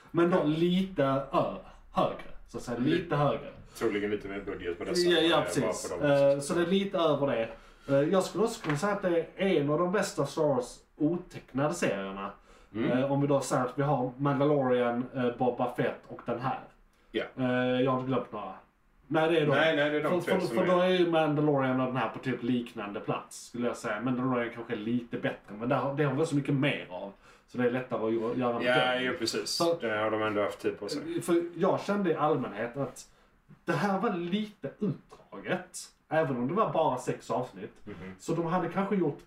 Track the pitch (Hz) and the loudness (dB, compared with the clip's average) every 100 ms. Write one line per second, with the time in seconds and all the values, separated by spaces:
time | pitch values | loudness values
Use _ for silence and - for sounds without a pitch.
0 | - 165 175 180 151 156 175 185 190 - | -4 2 4 4 2 2 2 2 0 0
1 | 139 - - 175 - - - - - - | 0 0 0 0 0 -4 -12 -20 -6 0
2 | 180 - - - - 117 - 117 131 175 | 0 -2 -10 -14 -12 -12 -8 -2 0 0
3 | - 147 143 - - - - - 117 101 | 0 0 2 0 -6 -16 -18 -4 -2 0
4 | 104 104 98 98 98 87 87 85 101 180 | -2 -4 -6 -8 -8 -8 -6 -6 -4 0
5 | 175 170 160 180 180 151 117 - - - | 2 4 4 2 2 0 0 -2 -6 -2
6 | 143 143 139 139 143 170 170 196 196 180 | 2 6 6 4 0 0 2 2 2 2
7 | 160 139 139 117 113 - - - - 139 | 2 2 2 0 -2 -6 -20 -14 0 2
8 | 151 190 185 165 226 - - 147 202 202 | 4 4 2 0 0 0 -2 0 0 0
9 | 185 170 160 - 196 170 143 151 180 202 | 0 0 0 0 2 4 4 2 2 0
10 | 190 - 135 - 151 127 - - _ - | 0 -2 -2 0 2 2 -2 -10 _ -2
11 | 151 175 - - - 131 147 175 190 98 | 0 0 -4 -16 -8 -2 0 0 -2 -2
12 | 98 98 98 - - - - 104 123 127 | -4 -6 -10 -12 -20 -20 -12 -4 0 2
13 | 139 139 139 139 - 131 123 - 139 135 | 2 2 2 2 2 0 0 0 0 0
14 | 127 123 143 131 143 147 127 123 120 120 | -2 -2 0 2 2 2 4 2 2 0
15 | 127 131 123 117 120 - 123 - 123 - | -4 -2 -2 0 0 0 -2 0 -2 -4
16 | - 113 - 117 127 - - - _ _ | -10 -12 -6 -4 -4 -6 -8 -20 _ _
17 | _ 110 - - 127 123 127 127 131 127 | _ -6 -4 -2 0 2 2 2 2 0
18 | 127 131 - 107 98 92 - _ _ _ | 0 -2 -4 -8 -10 -12 -18 _ _ _
19 | - 156 160 165 147 139 160 147 147 151 | -2 2 4 4 4 4 4 4 2 0
20 | 151 175 170 185 175 180 175 180 185 185 | 0 0 2 0 0 0 2 4 4 4
21 | 170 160 156 147 151 143 131 127 127 127 | 4 4 2 2 2 2 2 0 0 0
22 | 113 - 131 120 120 123 117 113 101 104 | -4 -4 -4 -2 0 0 -2 -8 -8 -6
23 | - - - - - 117 120 113 117 107 | -4 -6 -8 -16 -12 -4 -4 -2 -4 -4
24 | 127 123 127 123 117 117 113 107 107 120 | -2 0 0 0 -2 -6 -6 -6 -2 -2
25 | - 113 117 - - 104 120 135 135 139 | -2 -4 -4 -4 -10 -6 -2 0 0 0
26 | 147 131 160 143 131 139 143 95 87 90 | 0 2 0 0 2 2 2 0 -6 -10
27 | 98 - - - _ 120 123 127 127 113 | -10 -14 -20 -20 _ -2 0 0 -2 -2
28 | 110 113 113 127 123 117 123 127 127 127 | 0 0 0 0 0 0 2 4 4 2
29 | 127 120 113 117 101 - 170 170 117 107 | -2 -2 -2 -2 -2 0 0 0 0 0
30 | 107 107 110 104 101 - 107 98 101 147 | 0 0 0 0 0 -2 -4 -4 -4 -6
31 | 156 170 160 170 170 - 175 131 - 208 | -4 -4 2 2 0 0 0 0 0 -2
32 | 185 147 151 151 113 101 117 139 135 - | 0 0 2 0 -2 -6 -6 -6 -6 -8
33 | - _ _ _ _ - - 151 202 190 | -20 _ _ _ _ -10 -4 0 0 0
34 | 226 175 175 208 214 - - - 208 - | 0 -2 -2 -2 -4 -8 -12 -4 -4 -4
35 | - - - - 95 - - - - _ | -10 -20 -20 -14 -4 -4 -6 -14 -18 _
36 | - 151 156 123 123 190 208 165 151 127 | -2 0 2 0 0 2 2 2 2 0
37 | - - - - - - 95 - - 101 | -4 -6 -4 -4 -4 -8 -14 -14 -16 -14
38 | 92 95 - 160 165 175 165 185 196 202 | -14 -10 -4 -2 0 0 0 -2 0 2
39 | 156 143 | 0 -2